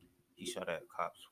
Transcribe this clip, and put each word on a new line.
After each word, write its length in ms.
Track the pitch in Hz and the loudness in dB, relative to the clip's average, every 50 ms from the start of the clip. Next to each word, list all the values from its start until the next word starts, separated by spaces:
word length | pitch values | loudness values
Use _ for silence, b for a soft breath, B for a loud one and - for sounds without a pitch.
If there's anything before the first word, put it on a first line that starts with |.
| - - - _ _ _ _ | -20 -20 -20 _ _ _ _
He 120 | - 95 | -6 -4
shot 220 | 87 87 - 92 90 | -2 -2 0 2 2
at 140 | 87 78 - - | 2 0 0 -4
cops 380 | - - 85 85 - - - - | 0 0 0 0 0 -4 -14 -14